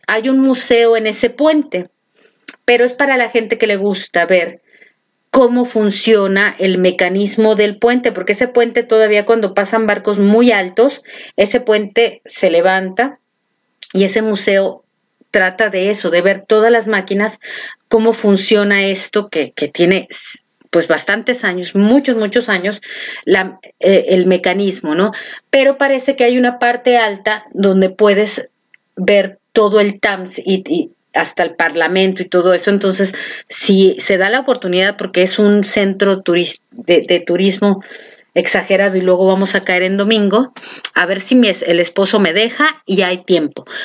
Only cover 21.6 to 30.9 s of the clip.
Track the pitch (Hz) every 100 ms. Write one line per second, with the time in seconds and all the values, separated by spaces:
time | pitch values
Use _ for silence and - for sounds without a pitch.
21.6 | 175 196 208 277 277 226 208 240 240 226
22.6 | 185 202 - - - - - 190 190 -
23.6 | - _ 180 196 - 185 180 180 185 185
24.6 | 196 185 160 156 208 196 - - _ 269
25.6 | 269 277 277 269 262 269 240 247 247 247
26.6 | 240 240 254 240 220 196 214 214 - -
27.6 | 196 190 185 190 208 196 208 - - _
28.6 | _ _ _ - 190 202 190 - _ -
29.6 | 208 214 202 202 214 190 185 - - 190
30.6 | 190 170 -